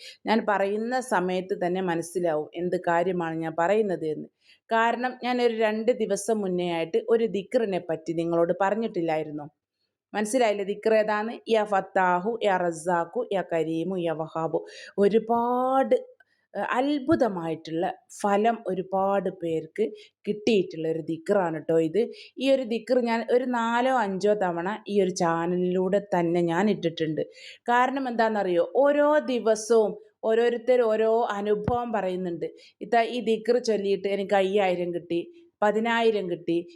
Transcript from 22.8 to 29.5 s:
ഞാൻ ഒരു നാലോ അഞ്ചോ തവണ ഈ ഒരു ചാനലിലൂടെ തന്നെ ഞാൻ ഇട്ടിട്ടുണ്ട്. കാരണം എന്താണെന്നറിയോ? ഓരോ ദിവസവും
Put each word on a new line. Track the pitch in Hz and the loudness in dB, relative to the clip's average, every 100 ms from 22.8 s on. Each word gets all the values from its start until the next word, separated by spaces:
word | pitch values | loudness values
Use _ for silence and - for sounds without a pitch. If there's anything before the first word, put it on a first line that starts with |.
| 220 254 | 0 0
ഞാൻ | 233 226 226 | 2 -2 0
ഒരു | 247 262 | 0 0
നാലോ | 240 226 233 262 254 | -2 0 0 2 2
അഞ്ചോ | 202 190 208 | 0 0 2
തവണ | 208 180 170 180 214 - | 2 0 -2 -4 -6 -2
ഈ | 202 | 0
ഒരു | 185 185 | 2 2
ചാനലിലൂടെ | 170 165 170 180 180 180 185 196 202 | 0 2 0 0 0 0 2 0 0
തന്നെ | 180 170 175 | 0 2 2
ഞാൻ | 170 165 208 | 0 2 0
ഇട്ടിട്ടുണ്ട്. | 180 165 165 160 151 - - - - - | 0 -2 -2 -4 -4 -6 -8 -20 -12 0
കാരണം | 240 254 269 254 | 2 2 0 -4
എന്താണെന്നറിയോ? | 226 226 214 190 175 170 - | 0 0 2 0 2 2 4
ഓരോ | 277 285 294 302 233 | 4 4 4 2 2
ദിവസവും | 240 208 | 0 2